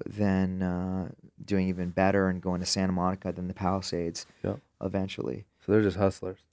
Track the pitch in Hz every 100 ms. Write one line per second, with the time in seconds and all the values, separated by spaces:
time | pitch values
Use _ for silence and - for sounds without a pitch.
0 | - 104 104 95 95 92 92 90 92 92
1 | 90 - - _ - 98 92 90 87 87
2 | 95 98 95 92 92 90 90 - 95 92
3 | 90 95 95 87 90 92 95 95 92 87
4 | 85 82 - _ 98 98 _ _ - 98
5 | 95 - 57 64 - _ - 107 104 92
6 | 98 - 92 95 _